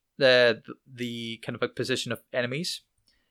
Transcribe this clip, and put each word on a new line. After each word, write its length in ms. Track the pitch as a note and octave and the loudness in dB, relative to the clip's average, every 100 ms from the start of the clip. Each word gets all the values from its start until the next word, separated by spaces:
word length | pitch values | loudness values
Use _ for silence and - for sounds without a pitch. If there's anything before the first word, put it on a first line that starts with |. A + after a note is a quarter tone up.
| _ - | _ 2
the, 440 | C3 B2+ A#2+ A2+ - - _ | 4 6 6 2 -6 -18 _
the 480 | B2+ A#2+ A#2 A#2 A2+ | -10 -8 -6 -8 -8
kind 100 | - | -10
of, 80 | A#2 | -6
like, 140 | B2 - | -6 -4
position 340 | A#2+ B2 B2 | -4 -4 -4
of 120 | A2+ _ | -8 _
enemies. 500 | C3 B2 C#3 F3+ - _ _ _ _ _ | -4 -4 -4 -6 -8 _ _ _ _ _